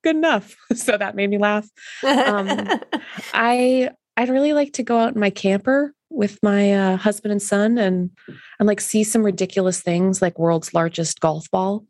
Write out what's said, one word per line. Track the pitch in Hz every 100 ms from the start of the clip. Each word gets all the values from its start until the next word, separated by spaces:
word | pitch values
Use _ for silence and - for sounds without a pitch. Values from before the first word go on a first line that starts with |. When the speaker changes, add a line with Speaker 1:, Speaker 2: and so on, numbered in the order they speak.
Speaker 1:
good | 330 311
enough." | 320 233 - - -
<laughs> | 233
So | - 214
that | 202 208
made | 202
me | 202
laugh. | 208 208 214 _ - -
Um, | 269 277 269 208 190 277 - 349 - -
Speaker 2:
<laughs> | - - -
Speaker 1:
I, | - 233 247 247 254 254 - _ -
I'd | 247
really | 262 285
like | 294 285
to | 285
go | 240 233
out | 226 220
in |
my | 202
camper | 196 196 196 226 269 285 - _
with | 311 208 -
my, | 214 202 202
uh, | 196 190 185
husband | 214 208 208
and | 208
son | 202 202 208 240
and, | 196 185 180 - - - - -
and, | 208
like, | 202
see | - 220 214
some | 233
ridiculous | 214 180 185 - 185 180
things | - 175 185 190
like | 180 170
world's | 165 165 - 170
largest | 165 170 160 -
golf | 165 156 -
ball | 185 190 208 -